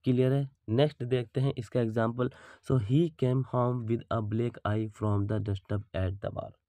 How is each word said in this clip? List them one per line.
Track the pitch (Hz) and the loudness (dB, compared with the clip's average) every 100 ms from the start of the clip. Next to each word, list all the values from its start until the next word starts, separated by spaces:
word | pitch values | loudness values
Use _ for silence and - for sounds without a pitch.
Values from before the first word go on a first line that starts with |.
क्लियर | - 127 127 | 2 2 4
है? | 139 139 _ - | 2 -2 _ -2
नेक्स्ट | 113 147 - | 2 2 0
देखते | 123 127 117 135 | -2 -2 -2 -2
हैं | 135 - | 0 -2
इसका | 101 127 | -4 -2
एग्जांपल। | 117 113 113 120 123 - - - - | 0 2 0 0 -4 -4 -20 -20 0
So | 131 | 0
he | 101 139 170 - | 2 2 2 0
came | 127 131 131 123 | 0 0 0 0
home | 123 123 110 | 0 -2 -2
with | 113 - | -4 -2
a | 110 104 | -4 -2
black | 113 120 - - | -2 -2 -4 -2
eye | 107 110 | -2 -4
from | - 107 104 101 | -2 0 2 0
the | 110 101 | -2 -2
dust | 95 - 104 | -4 -4 -6
up | - - | -4 -2
at | 92 | -2
the | 98 98 | -2 -6
bar। | - - - | -8 -10 -16